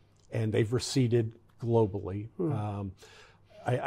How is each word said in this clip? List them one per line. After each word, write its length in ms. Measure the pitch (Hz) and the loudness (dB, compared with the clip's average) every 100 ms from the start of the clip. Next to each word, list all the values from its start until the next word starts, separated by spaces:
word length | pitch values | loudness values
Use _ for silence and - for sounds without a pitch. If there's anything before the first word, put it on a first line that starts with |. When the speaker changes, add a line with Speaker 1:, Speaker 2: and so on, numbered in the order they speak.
| _ _ - | _ _ -8
Speaker 1:
and 200 | 117 110 | -2 0
they've 200 | 110 110 | 2 2
receded 600 | 120 - 139 123 120 113 - _ - | 0 0 2 4 4 0 -4 _ -8
globally. 640 | 117 117 107 101 95 101 107 - | 0 4 2 0 -6 -8 -8 -4
Speaker 2:
Mm. 140 | 170 113 | -2 -2
Speaker 1:
Um, 340 | 104 101 98 - - - - - _ - - | -4 -6 -8 -10 -20 -20 -20 -20 _ -10 -4
I, 140 | 127 | -2